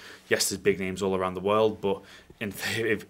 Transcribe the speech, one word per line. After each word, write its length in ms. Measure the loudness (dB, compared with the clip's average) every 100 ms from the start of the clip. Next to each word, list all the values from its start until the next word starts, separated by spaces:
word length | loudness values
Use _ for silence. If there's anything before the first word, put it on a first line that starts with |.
| -20 -10 0
yes, 200 | 0 0
there's 120 | 0
big 200 | 2 2
names 220 | 0 -2
all 120 | 0
around 200 | 0 -2
the 60 | -2
world, 400 | 2 4 4 2
but 180 | -2 -2 -6 -20 -18 -10
in 120 | -10
th-, 340 | -6 -4 -2 0
if, 180 | -2